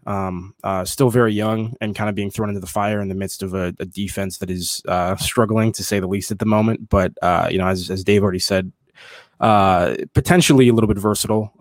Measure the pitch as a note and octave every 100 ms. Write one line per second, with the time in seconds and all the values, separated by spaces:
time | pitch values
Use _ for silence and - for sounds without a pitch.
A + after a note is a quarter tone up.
0 | - G2+ F#2+ F2+ F#2+ _ G2 F#2+ F#2 -
1 | B2+ B2 A2+ G#2 A2 A2 A2+ - G#2+ G2+
2 | G#2+ G2+ G2+ - G#2 G2+ F#2 G#2 G2+ G#2
3 | G2 F#2+ G2 - F#2+ F#2+ F2 - F#2 G2
4 | G2 - G2 - F#2 F2+ E2+ - - F2+
5 | F2+ F#2+ - - A2 A2 A2 - - G2+
6 | F#2 G2+ - G#2 A2 G#2+ A2 - A2 G2
7 | F#2 - F2 F2 E2+ F#2+ F#2 F#2 F2+ F#2
8 | F#2 G#2 G2 F#2 - F#2+ F#2 - _ _
9 | - - - - A2+ G#2 F#2+ F2+ F2 A#1
10 | - - - F3+ - C#3 B2 A2+ G#2+ G2+
11 | G#2+ G#2 - A2 G#2+ -